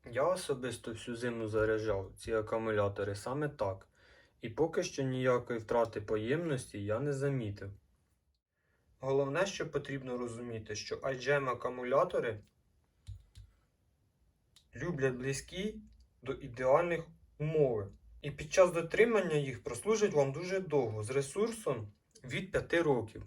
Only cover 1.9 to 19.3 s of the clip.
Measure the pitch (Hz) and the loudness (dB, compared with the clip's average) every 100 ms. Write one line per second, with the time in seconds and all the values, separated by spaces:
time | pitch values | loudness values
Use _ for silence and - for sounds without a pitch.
1.9 | 98 95 - - 113 107 113 110 107 101 | -2 -2 -10 -2 -2 0 0 0 2 2
2.9 | 101 101 101 - 135 147 147 101 95 - | 2 -2 -2 -4 -2 -2 -2 -4 -4 -12
3.9 | _ - - _ _ 117 104 160 180 180 | _ -20 -20 _ _ -10 0 0 2 -2
4.9 | - 135 127 127 123 120 120 110 120 113 | -2 -2 2 2 2 0 -6 0 2 2
5.9 | 110 101 110 110 156 170 131 - 107 101 | -2 -2 -2 0 -2 0 -4 -4 -8 -2
6.9 | 110 143 135 143 135 107 104 98 101 _ | 0 0 0 0 0 -4 -6 -10 -14 _
7.9 | _ _ _ _ _ _ _ _ _ _ | _ _ _ _ _ _ _ _ _ _
8.9 | _ 131 135 139 147 196 - 156 147 135 | _ 0 2 2 2 0 -2 -4 -4 -4
9.9 | 135 131 123 120 113 120 113 107 104 - | -8 -4 -4 -4 -6 -8 -8 -8 -8 -6
10.9 | - 135 131 127 143 135 120 127 127 123 | -4 -4 -4 2 2 2 -2 -4 -4 2
11.9 | 139 180 180 127 107 - _ _ _ _ | 4 4 2 -2 -4 -10 _ _ _ _
12.9 | _ - - - - - _ _ _ _ | _ -16 -16 -16 -20 -20 _ _ _ _
13.9 | _ _ _ _ _ _ _ _ 113 165 | _ _ _ _ _ _ _ _ -8 -6
14.9 | 143 135 123 131 135 - 180 208 214 - | 0 0 0 -4 -4 -6 -6 -6 -6 -16
15.9 | - - _ 127 135 139 117 127 147 175 | -20 -20 _ -8 -8 -8 -2 4 6 6
16.9 | 165 - - - _ 151 160 135 110 101 | 0 -4 -18 -20 _ -2 4 4 4 -4
17.9 | - - - 143 - - - 180 170 165 | -12 -20 -12 -10 -8 0 6 6 6 -2
18.9 | - 226 220 180 | 4 6 6 2